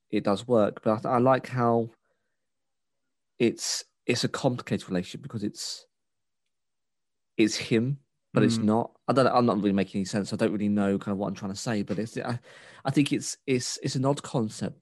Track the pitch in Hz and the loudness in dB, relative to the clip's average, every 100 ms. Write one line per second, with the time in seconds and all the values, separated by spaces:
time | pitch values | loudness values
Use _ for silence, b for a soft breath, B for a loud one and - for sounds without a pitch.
0 | _ 104 104 98 123 117 101 - 113 107 | _ -2 0 0 2 2 2 0 -2 0
1 | - 123 131 127 - 127 117 117 113 - | 0 2 4 2 0 -2 2 2 -2 -8
2 | _ _ _ _ _ _ _ _ _ _ | _ _ _ _ _ _ _ _ _ _
3 | _ _ _ - 117 - - - - _ | _ _ _ 0 0 0 -4 -6 -8 _
4 | - 120 123 - 139 123 - 104 - 92 | -4 -2 -2 0 -2 -2 -4 -6 -2 -4
5 | 92 - - 113 139 - - - - _ | -4 -10 -10 -6 -6 -6 -10 -12 -16 _
6 | _ _ _ _ _ _ _ _ _ _ | _ _ _ _ _ _ _ _ _ _
7 | _ _ _ - 107 - - 113 127 143 | _ _ _ 2 2 2 0 0 2 -4
8 | _ _ _ - 120 113 107 113 - _ | _ _ _ 4 4 4 2 2 0 _
9 | - 131 123 123 120 101 101 98 92 101 | 0 4 4 4 4 2 2 2 0 -2
10 | 92 107 95 104 110 104 104 104 98 98 | -2 -2 -2 0 0 0 0 2 2 0
11 | 104 98 101 98 101 98 127 107 98 98 | -2 -4 -4 -6 -8 -8 -4 -4 -2 -4
12 | 110 127 - 120 B B B B 135 147 | -6 -6 -6 -8 B B B B -2 0
13 | 143 113 - - - 123 - - 123 135 | 2 0 -6 -8 -2 -2 -2 -6 -4 -2
14 | 131 143 - 135 110 - 98 - | 0 -2 -2 -4 -4 -4 -8 -8